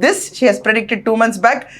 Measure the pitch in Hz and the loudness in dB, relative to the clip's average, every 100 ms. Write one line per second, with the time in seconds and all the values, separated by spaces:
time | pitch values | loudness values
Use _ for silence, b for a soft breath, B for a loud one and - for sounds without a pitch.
0 | 262 403 - - 247 202 214 220 214 220 | 0 0 -6 0 0 2 0 -2 -2 -4
1 | 226 226 226 202 233 277 - | -2 0 0 2 0 0 -6